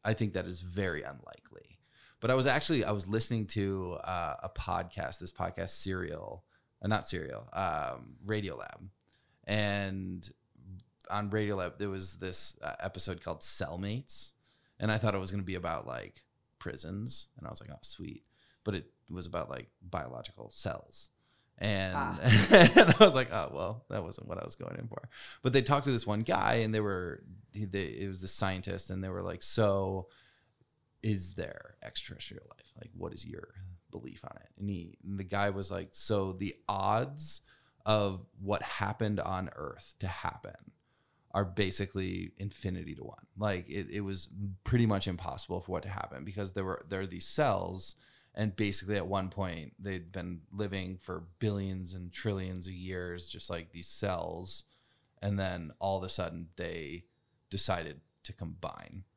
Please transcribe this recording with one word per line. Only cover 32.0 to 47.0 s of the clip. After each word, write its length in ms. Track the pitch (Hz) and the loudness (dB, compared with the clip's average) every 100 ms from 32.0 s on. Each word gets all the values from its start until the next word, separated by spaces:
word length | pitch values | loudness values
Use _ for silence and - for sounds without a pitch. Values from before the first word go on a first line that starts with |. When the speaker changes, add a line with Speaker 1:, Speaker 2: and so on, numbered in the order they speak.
| - - - - - | -10 -12 -12 -14 -18
Speaker 1:
life? 220 | - - - | -20 -20 -20
Like, 100 | 85 87 | -18 -10
what 160 | 85 | -10
is 140 | - - | -10 -12
your 220 | - - - 92 90 _ | -12 -14 -14 -14 -16 _
belief 340 | - - - | -12 -12 -14
on 120 | - - | -16 -16
it?" 120 | - - | -20 -8
And 100 | 101 | -4
he, 280 | 95 85 - | -4 -6 -14
and 140 | 92 98 | -10 -8
the 60 | |
guy 260 | 95 101 101 | -4 0 2
was 200 | 98 98 | 0 -4
like, 200 | 92 90 | -6 -8
"So 400 | - - 104 95 | -6 0 2 2
the 240 | 92 98 - - | -2 -6 -6 -4
odds 760 | 98 98 107 135 143 156 - _ - _ _ | 0 4 2 2 -6 -6 -6 _ -20 _ _
of 400 | - 107 101 92 - - | 2 4 4 -2 -10 -10
what 220 | 95 101 | -2 -2
happened 580 | - - 101 104 110 101 | -2 -2 -2 0 0 0
on 300 | - 92 95 | 0 -2 -4
Earth 400 | - 73 - - - | -8 -10 -10 -16 -8
to 80 | 95 | -6
happen 480 | 90 - - - - - _ _ _ _ _ _ | -4 -4 -6 -14 -16 -20 _ _ _ _ _ _
are 120 | - | 0
basically 880 | 95 92 98 95 98 98 92 92 87 - | 0 2 2 2 0 -2 -2 -4 -6 -6
infinity 560 | 101 - 98 90 80 | -8 -4 -4 -4 -6
to 100 | 76 | -10
one." 220 | 60 - - - | -12 -14 -20 -4
Like, 320 | 104 92 87 | 0 0 -2
it, 220 | 87 92 | -6 -6
it 100 | 101 | -4
was 280 | 98 95 - 92 101 95 | -4 -6 -8 -6 -6 -6
pretty 220 | - 123 113 | 2 6 6
much 200 | 101 98 | 4 0
impossible 540 | 87 92 - - 90 | -4 -6 -8 -6 -6
for 120 | 90 | -2
what 100 | 90 | -4
to 60 | - | -4
happen 340 | 95 - 65 | -6 -6 -8
because 280 | 80 98 98 | -8 -4 -4
there 120 | 98 | -2
were, 200 | 92 90 - | -4 -4 -4
there 140 | 95 | -4